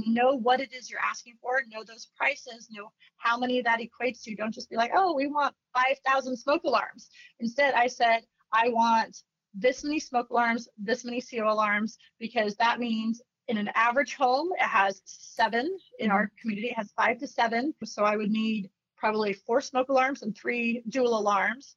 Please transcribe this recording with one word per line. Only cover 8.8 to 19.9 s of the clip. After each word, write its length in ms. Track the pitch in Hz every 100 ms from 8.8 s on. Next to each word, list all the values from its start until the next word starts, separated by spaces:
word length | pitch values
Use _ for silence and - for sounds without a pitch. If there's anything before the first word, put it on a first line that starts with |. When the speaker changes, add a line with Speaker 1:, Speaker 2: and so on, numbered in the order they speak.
| 226 226 208 - _ _ _
Speaker 1:
this 280 | 196 247 262
many 160 | 294 302
smoke 320 | - 247 240
alarms, 380 | 233 233 233 - -
this 260 | 202 247
many 160 | 240 240
C 200 | - 233
O 100 | 214
alarms," 480 | 214 208 208 220 - _ -
because 340 | 226 240 214 208
that 220 | 233 226
means 420 | 240 220 220 226 _ _ -
in 100 | 220
an 100 | 208
average 400 | - 233 247 285
home, 360 | - 254 262 349 359
it 40 |
has 400 | - - 196 196
seven. 720 | - - - - 220 233 302 381 - -
In 120 | 220
our 180 | 202 208
Speaker 2:
Mm-hmm. 80 | -
Speaker 1:
community, 280 | 226 202 196
it 100 | 220
has 120 | 208
five 260 | - 214 233
to 80 | 269
seven. 480 | - 233 226 285 -
So 180 | 220 -
I 120 | 208 214
would 140 | 214
need 400 | 220 220 214 190 _ _ -
probably 380 | 220 214 208
four 260 | 196 - 247
smoke 300 | - 254 262